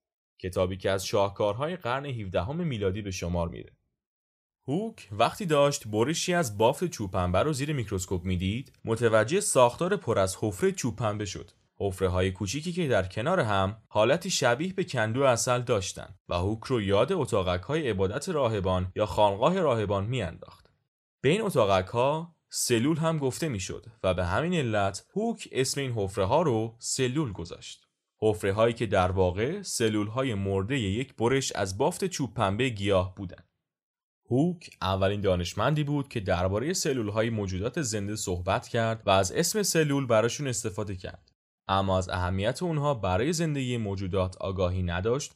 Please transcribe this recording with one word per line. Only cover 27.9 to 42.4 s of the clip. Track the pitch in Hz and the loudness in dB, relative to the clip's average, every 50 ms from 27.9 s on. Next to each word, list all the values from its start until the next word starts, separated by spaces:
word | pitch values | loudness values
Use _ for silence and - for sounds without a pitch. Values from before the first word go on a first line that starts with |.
| _ _ _ _ _ - | _ _ _ _ _ 0
حفره‌هایی | 110 107 101 95 - 101 95 107 113 120 117 | 2 2 2 2 0 0 2 4 4 4 2
که | 117 123 | 0 -2
در | 95 101 95 90 90 | 0 2 4 4 4
واقع | 90 98 92 90 85 98 113 139 175 208 | 4 4 2 2 2 0 -2 -4 -4 -6
سلول‌های | 185 - - - 117 110 107 107 104 104 110 131 135 135 110 | -8 -6 -2 0 2 2 2 2 -2 -2 -2 -4 -2 -2 -2
مردهٔ | 98 98 98 98 98 95 104 139 139 | -2 -2 0 0 0 0 0 0 0
یک | 107 95 98 117 139 - - | 0 0 0 -2 -4 -6 -4
برش | - 110 120 135 135 131 - | 0 2 2 2 2 0 -2
از | - - 101 95 95 101 | -4 -4 -4 -4 -2 0
بافت | 135 170 185 - 202 | 0 0 0 -2 -4
چوب | 180 - - 139 117 - | -4 -2 -2 -4 -4 -2
پنبه | 123 107 95 98 107 131 135 | 0 0 0 2 2 0 -2
گیاه | 113 95 101 101 98 92 90 92 - | -2 -2 0 2 4 2 2 0 -4
بودند. | - 101 87 - - - _ _ _ _ _ _ _ _ _ _ _ _ _ _ _ _ - | -10 -12 -12 -12 -16 -20 _ _ _ _ _ _ _ _ _ _ _ _ _ _ _ _ 0
هوک | 117 131 156 180 175 175 - - - - | 2 2 2 2 0 -4 -10 -18 -10 -4
اولین | - 95 98 95 95 95 104 104 | -2 0 2 2 2 2 2 2
دانشمندی | 98 98 90 90 87 87 - 101 107 139 151 151 151 | 2 2 2 2 0 -2 -2 0 0 2 2 2 0
بود | 143 147 143 135 - | 0 -2 -2 -4 -4
که | - 120 | -6 -6
دربارهٔ | 101 98 92 87 90 95 98 107 127 160 190 | -2 -2 0 0 0 0 0 0 -2 -2 -2
سلول‌های | - - 160 135 127 110 104 101 110 113 120 | -2 -2 -2 0 0 -2 -2 0 0 0 0
موجودات | 117 107 101 95 92 90 98 123 - 170 | 0 -2 -2 -2 -2 -2 -4 -4 -2 -4
زنده | 147 110 107 104 98 98 107 | -4 -2 -2 -4 -4 -4 -6
صحبت | 107 - 101 90 87 87 95 98 123 - - | -6 -4 -4 -4 -2 0 0 0 0 -2 -2
کرد | - 117 113 113 113 113 - | -2 -2 0 0 -2 -2 2
و | 101 | 4
از | 95 95 98 95 | 4 4 4 2
اسم | - - 175 - - 214 202 | 0 0 0 0 0 -2 0
سلول | - - 165 156 147 139 139 139 | 0 2 2 2 2 2 0 2
براشون | 117 117 107 110 - - - 147 135 | 4 4 4 4 2 0 -2 -4 -4
استفاده | 120 - - 110 92 - 104 95 98 | -4 -4 -4 -6 -6 -6 -6 -6 -6
کرد. | 95 - - - - _ _ _ _ _ _ _ _ _ - | -8 -10 -12 -14 -16 _ _ _ _ _ _ _ _ _ 0
اما | 98 98 98 95 92 92 | 0 2 2 2 2 2
از | 92 - | 0 0
اهمیت | - 92 90 90 95 98 | -2 -2 -2 0 0 0